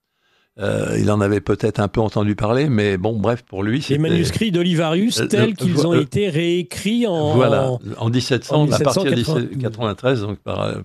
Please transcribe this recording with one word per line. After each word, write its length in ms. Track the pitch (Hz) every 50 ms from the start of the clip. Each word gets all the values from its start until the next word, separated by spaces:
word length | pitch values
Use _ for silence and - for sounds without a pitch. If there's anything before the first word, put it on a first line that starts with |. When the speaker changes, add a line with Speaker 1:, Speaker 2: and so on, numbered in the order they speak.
| _ _ _ _ _ _ _ _ _ _ _ -
Speaker 1:
Euh, 360 | 101 104 107 107 104 107 110 107
il 100 | 101 101
en 100 | 104 104
avait 200 | 101 98 104 101
peut-être 400 | - - 104 - - 107 101 -
un 80 | 107 95
peu 120 | - 117
entendu 360 | 110 104 - 113 104 104 104
parler, 320 | 92 107 104 120 127 147 156
mais 280 | 127 104 104 104 98
bon, 220 | 90 92 110 117 110
bref, 240 | 95 110 120 117 -
pour 220 | _ - 92 101
lui, 140 | 107 113 151
Speaker 2:
Les 40 | 139
Speaker 1:
c'était 160 | - 139 143
Speaker 2:
manuscrits 540 | 156 160 170 170 170 - 98 - 226 226 170
d'Olivarius 640 | 175 175 180 180 156 170 156 160 175 208 240 - -
Speaker 1:
Euh, 80 | 226
Speaker 2:
tels 220 | - 214 202 214 226
Speaker 1:
le, 80 | 202
Speaker 2:
qu'ils 160 | - - 180 170
Speaker 1:
vo-, 140 | 151 147 170
Speaker 2:
ont 60 | 170
Speaker 1:
euh, 80 | - -
Speaker 2:
été 260 | - - 202 208 196
réécrits 800 | 143 156 170 170 170 180 170 - - - - 196 226 240 240 214
en, 260 | 175 160 151 147 113
Speaker 1:
voilà, 380 | 123 127 117 110 101 107 131 127 117 - 104 110
en 120 | - 113 117
dix-sept 360 | 120 127 123 - 131 117 -
cents, 240 | - 143 151 147 131
Speaker 2:
en 20 |
Speaker 1:
à 80 | 113 107
partir 240 | 156 139 123 185 196
de 80 | 139
Speaker 2:
mille 140 | 135 120 117
sept 20 |
cent 80 | - 156
quatre-vingt-douze. 140 | - 120 110
Speaker 1:
dix-sept 80 | 87
cent 60 | 139 123
quatre-vingt-treize, 580 | 113 113 110 120 107 98 - - 127 139 117
donc 180 | 101 104 98 -
par, 220 | - 110 98 98
euh, 200 | 101 107 - 101 98